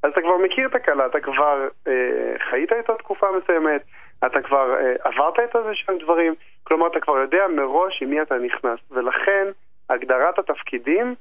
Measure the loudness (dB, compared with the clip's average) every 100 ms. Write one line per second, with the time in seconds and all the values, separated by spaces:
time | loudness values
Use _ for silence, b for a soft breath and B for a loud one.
0 | 2 0 2 2 2 0 -2 0 0 0
1 | 0 0 -2 0 2 2 -2 -6 -2 0
2 | 0 0 -2 -4 -4 -2 0 0 0 -4
3 | -4 -2 0 0 0 2 2 0 -4 B
4 | B B 0 0 2 2 2 2 2 0
5 | -2 0 2 2 0 0 -2 -6 -4 -4
6 | 2 2 2 -2 b b -2 2 2 0
7 | 0 0 2 2 2 0 0 2 0 -2
8 | -4 -2 -2 -2 -2 -4 -4 -4 -6 -4
9 | -2 0 0 0 0 -6 -20 -20 -4 -4
10 | 0 2 2 0 -4 -6 -6 -8 -2 0
11 | 0 -6